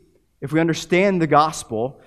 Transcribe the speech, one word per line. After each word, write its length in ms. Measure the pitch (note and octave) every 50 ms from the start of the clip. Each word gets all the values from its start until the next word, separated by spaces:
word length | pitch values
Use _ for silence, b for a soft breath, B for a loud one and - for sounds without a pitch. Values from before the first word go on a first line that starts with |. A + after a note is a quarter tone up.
| _ _ _ _ _ _ _ _
if 140 | C#3+ C3+ D3+
we 80 | D#3+
understand 600 | E3 E3 D#3 - - - F3+ F3+ G3 G3+ F#3+ F3
the 60 | E3
gospel, 720 | C#3+ D3+ D3 D#3 D#3 D3+ - - - A#2 G#2+ A#2 C3+ C#3 b b